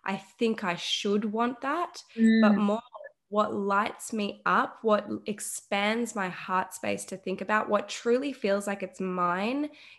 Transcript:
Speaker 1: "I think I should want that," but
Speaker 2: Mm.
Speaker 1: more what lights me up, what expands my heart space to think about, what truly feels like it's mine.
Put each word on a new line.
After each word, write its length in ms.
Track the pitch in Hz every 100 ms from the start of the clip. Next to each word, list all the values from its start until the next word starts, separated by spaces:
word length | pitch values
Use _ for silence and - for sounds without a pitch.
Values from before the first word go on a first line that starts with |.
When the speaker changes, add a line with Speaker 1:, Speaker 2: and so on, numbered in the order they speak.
Speaker 1:
"I 120 | - 196
think 480 | - - 226 214
I 100 | 190 170
should 500 | - - 202 208 214
want 280 | 214 240 247
that," 400 | 269 320 349 - - 233 226 220
but 160 | 220 202
Speaker 2:
Mm. 20 |
Speaker 1:
more 220 | 202 220 - - - _ -
what 240 | 202 214
lights 580 | 214 196 196 226 - -
me 300 | 220 202 - 180
up, 320 | 190 262 -
what 260 | 220 208 208 - -
expands 880 | 208 - - - 202 208 233 233
my 140 | 214 185
heart 460 | - - 185 190
space 300 | - - 202 -
to 100 | 190
think 240 | - 190
about, 280 | 196 214 220
what 200 | 202 202
truly 440 | - 233 247 285
feels 340 | 262 202 202 202
like 160 | 202
it's 180 | 185 -
mine. 680 | 185 180 175 180 214 277 302 - -